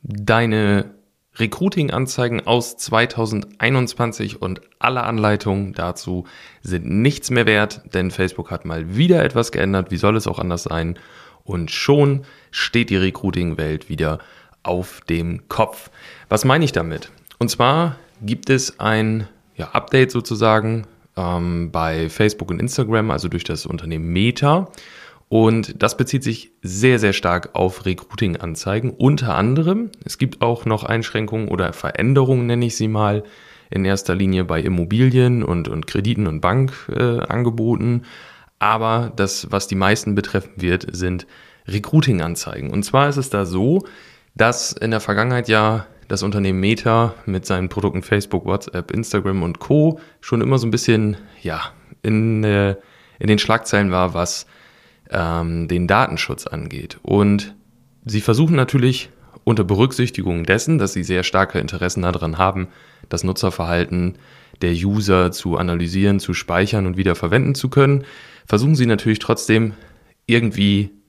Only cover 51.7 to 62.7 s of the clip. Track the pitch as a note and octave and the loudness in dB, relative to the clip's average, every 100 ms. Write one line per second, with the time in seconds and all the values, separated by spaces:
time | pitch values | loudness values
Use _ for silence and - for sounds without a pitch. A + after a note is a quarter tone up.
51.7 | - _ - A2 A2 A2 A2 G#2+ G2+ G2+ | -14 _ -8 0 2 2 0 2 2 2
52.7 | G2 - _ _ _ G#2+ G#2+ - A2+ - | 0 -10 _ _ _ 2 2 2 0 2
53.7 | G2+ G2+ F2+ F2+ E2+ F2 - - - - | 0 2 2 0 0 -4 -4 -12 -20 -20
54.7 | _ _ _ _ - E2 E2+ E2 E2+ E2 | _ _ _ _ -4 -2 -2 -2 -4 -2
55.7 | F2 F2 G2+ C3 D#2 - - - E2 - | -2 2 2 2 -2 -6 -8 -8 -10 -10
56.7 | - - - - G3+ G#3 G3+ - - _ | -12 -14 -14 0 4 4 2 0 -14 _
57.7 | _ _ _ - G#2+ G#2 A#2 D#3+ E3 B2+ | _ _ _ -6 -4 0 2 4 2 2
58.7 | C#3+ B2 B2+ - _ - - - A2+ F#2 | 2 2 0 -6 _ -20 -8 -2 0 2
59.7 | G2 C3 - B2 - F#2 E2+ E2+ G2+ - | 2 2 2 -4 -2 -4 -2 2 2 2
60.7 | D#3+ G2 - F2+ F2+ F#2 - F#2+ F#2 - | 0 0 -2 -2 -2 0 0 0 0 -4
61.7 | F2+ F2+ - F2+ F2+ E2 D#2+ F#2+ F#2+ F2+ | -4 -4 -2 -2 -2 -4 0 0 0 -8